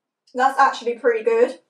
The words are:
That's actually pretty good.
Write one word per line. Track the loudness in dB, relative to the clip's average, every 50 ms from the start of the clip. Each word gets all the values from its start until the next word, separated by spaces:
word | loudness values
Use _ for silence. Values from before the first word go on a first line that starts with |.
| _ _ _ _ _ _ -6
That's | 0 0 0 2 2
actually | 2 2 2 -2 -6 -8 -6
pretty | -4 0 -2 -2 0 0
good. | -2 0 2 0 0 -2 -4 _